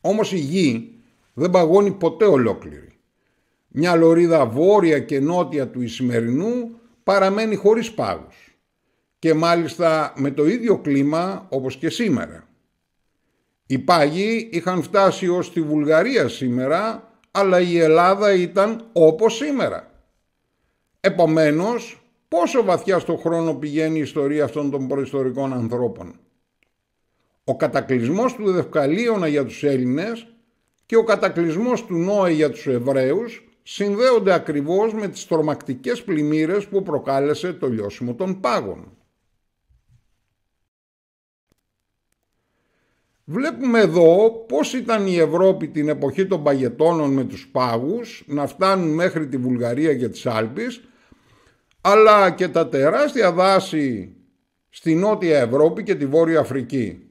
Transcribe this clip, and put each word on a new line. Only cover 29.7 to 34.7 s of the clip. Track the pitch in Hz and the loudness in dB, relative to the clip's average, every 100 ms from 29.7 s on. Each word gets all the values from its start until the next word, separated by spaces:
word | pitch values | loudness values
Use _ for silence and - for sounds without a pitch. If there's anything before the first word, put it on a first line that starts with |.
| 135 127 135 202 233 - _ _ _ _ _ _ | 0 -2 -2 -4 -10 -14 _ _ _ _ _ _
και | 226 | 2
ο | |
κατακλυσμός | 220 196 190 131 170 160 240 240 | 2 0 0 0 -2 -2 -2 -2
του | - | -4
Νόε | 170 180 208 185 | -4 0 0 0
για | 156 151 | 2 0
τους | - - | -2 -4
Εβραίους | 123 123 135 131 165 233 - _ _ | -2 0 0 0 0 -4 -12 _ _
συνδέονται | - - 202 202 254 240 190 | -18 -6 -4 2 2 4 2
ακριβώς | 175 - 147 143 | 0 0 -4 -2